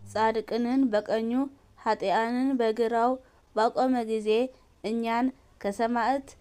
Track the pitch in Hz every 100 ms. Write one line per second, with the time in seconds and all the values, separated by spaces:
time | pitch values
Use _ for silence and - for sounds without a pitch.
0 | - 208 220 226 214 226 240 262 269 208
1 | 208 220 226 247 277 - _ _ - 214
2 | 190 185 226 247 262 262 226 220 226 233
3 | 240 254 - _ _ - 226 - 262 254
4 | 226 220 214 220 254 - _ _ 196 233
5 | 226 233 254 - _ _ - - 226 240
6 | 226 277 269 -